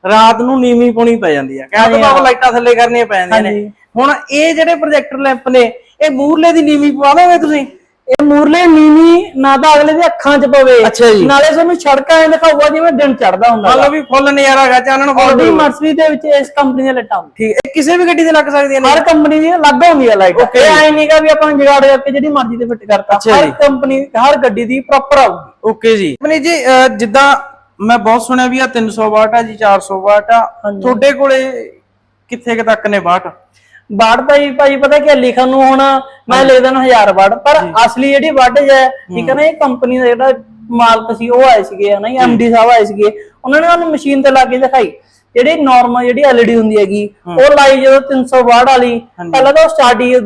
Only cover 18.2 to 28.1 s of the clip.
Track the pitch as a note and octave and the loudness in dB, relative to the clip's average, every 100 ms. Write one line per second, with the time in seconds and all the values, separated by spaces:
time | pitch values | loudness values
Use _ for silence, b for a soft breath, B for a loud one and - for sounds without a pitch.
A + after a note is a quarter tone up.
18.2 | E4 D#4 D4 C#4+ C#4+ C4+ C4 D4+ E4 D#4 | 0 0 0 -2 0 0 2 2 2 2
19.2 | D4+ D#4 D#4+ F4 D4 B3+ E4+ D4+ B3 G3+ | 2 0 0 0 0 4 2 4 2 2
20.2 | F#3 F3+ A#3+ B3 D4 D#4 D#4 D4+ D4+ D#4 | 2 2 0 2 2 4 2 0 2 2
21.2 | D#4 D#4 D4+ C#4+ C#4 C#4 C#4 C4+ C#4+ C#4 | 2 2 0 2 2 4 2 2 -2 -4
22.2 | D4 C#4+ A#3+ A#3 A#3 A3+ G3+ G3+ G3+ G3+ | -4 -4 -6 -8 -8 -10 -4 -4 -2 -2
23.2 | A3 C4+ D4+ - C#4+ C4 C4+ C4+ C#4 A3 | 0 0 0 0 -2 0 -4 -4 -4 0
24.2 | C4 D4 B3+ G#3 A#3 C4 C4 C#4 C4+ C#4+ | 0 0 -2 -4 -6 -6 -2 -4 0 0
25.2 | A#3+ F3 - _ A3 A3 A3+ A3 F3 C3 | 0 -2 -16 _ -6 -2 -2 0 -2 -6
26.2 | D4 D#4 D4 E4 B3+ C4 B3+ G#3 A3+ B3+ | -4 -4 -2 -4 0 2 2 -2 -2 2
27.2 | C#4+ C4+ - _ _ _ G#3 A#3+ G3+ | 2 0 -4 _ _ _ -2 -2 0